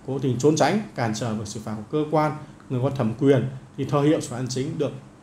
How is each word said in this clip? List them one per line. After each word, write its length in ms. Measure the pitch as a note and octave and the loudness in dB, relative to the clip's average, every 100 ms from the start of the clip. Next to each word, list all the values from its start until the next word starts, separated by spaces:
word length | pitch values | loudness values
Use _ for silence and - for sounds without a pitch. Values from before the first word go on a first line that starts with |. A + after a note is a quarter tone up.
| - | -8
cố 120 | C3+ | -2
tình 180 | C#3 B2 | 0 2
trốn 160 | D3 D3+ | 4 4
tránh, 260 | C#3 G#3 G#3 - | 2 2 -2 -4
cản 180 | A2+ G#2+ | -2 -2
trở 180 | A#2+ | -4
việc 140 | G#2+ G2+ | -4 -6
xử 120 | A2 | -10
phạt 160 | A2 G#2+ | -8 -8
của 80 | G#2 | -4
cơ 140 | D3+ D3+ | -2 0
quan, 200 | D#3+ D3+ D3+ - - - | 2 2 -2 -12 -20 -6
người 120 | B2+ | -2
có 60 | C3+ | -2
thẩm 240 | C3 A2 - | 0 -2 2
quyền 300 | C#3 C3+ C3 - - - | 6 6 4 -6 -12 -8
thì 80 | C3 | -2
thời 220 | D3 D3 | 2 4
hiệu 140 | D#3 | 2
xử 60 | - | 0
phạt 80 | A#2+ | -6
hành 100 | B2+ | -4
chính 300 | C3 C#3+ E3 | -4 -4 -4
được 140 | C3+ - - - | -4 -6 -16 -20